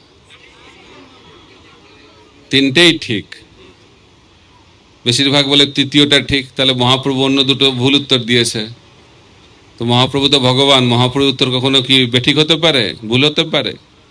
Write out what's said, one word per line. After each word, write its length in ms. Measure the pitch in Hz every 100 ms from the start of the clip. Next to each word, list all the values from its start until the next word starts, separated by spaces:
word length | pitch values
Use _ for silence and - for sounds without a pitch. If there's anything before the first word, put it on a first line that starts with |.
| _ _ - - - - - - - - - - - - - - - - - - - - - - -
তিনটেই 480 | 135 139 135 175 160
ঠিক। 260 | - 104 - - - - - - _ _ _ _ _ _ _ _ _ _ _ _
বেশিরভাগ 440 | 120 117 139 143 135
বলে 180 | 143 139
তৃতীয়টা 540 | 143 131 147 147 143
ঠিক। 260 | 120 139 131 -
তাহলে 160 | 131
মহাপ্রভু 520 | 127 123 135 139 131
অন্য 180 | 135 139
দুটো 280 | 135 127 139
ভুল 240 | 127 131
উত্তর 240 | 139 139 131
দিয়েছে। 480 | 117 120 117 113 107 120 - - - - - - - - - -
তো 60 |
মহাপ্রভু 440 | 120 123 131 139 143
তো 120 | 143
ভগবান, 440 | 127 127 139 135
মহাপ্রভুর 460 | 123 120 127 139 139
উত্তর 200 | 131 131
কখনো 320 | 127 131 135
কি 240 | 131 131 123
বেঠিক 320 | 123 123 143
হতে 180 | 156 160
পারে, 380 | 160 143 98 -
ভুল 200 | 107 123
হতে 200 | 151 151
পারে? 300 | 165 156 110 - - - _